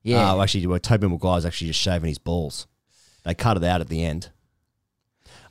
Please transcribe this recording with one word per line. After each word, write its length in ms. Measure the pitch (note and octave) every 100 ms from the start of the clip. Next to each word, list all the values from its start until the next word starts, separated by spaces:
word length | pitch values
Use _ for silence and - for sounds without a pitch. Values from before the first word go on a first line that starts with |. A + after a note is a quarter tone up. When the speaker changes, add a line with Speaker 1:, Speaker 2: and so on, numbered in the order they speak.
Speaker 1:
Yeah. 280 | A2 A#2+ G2+
Speaker 2:
Uh, 80 | F#2+
actually, 240 | G2 G2+ F2
where 120 | F2+
Tobey 280 | - A2+ G2
Maguire's 380 | E2+ F2+ F2+ E2+
actually 220 | E2+ E2
just 120 | D#2
shaving 300 | - F2+ E2
his 80 | C#2+
balls. 480 | - E2+ D2+ - - _ _ _ _ _
They 100 | -
cut 240 | - A#2+ G2
it 60 |
out 180 | E2+ F2+
at 60 | D#2
the 160 | D#2+ E2
end. 240 | D#2+ - - _ _ _ _ _ _ _ _ _
Speaker 1:
You 60 | - -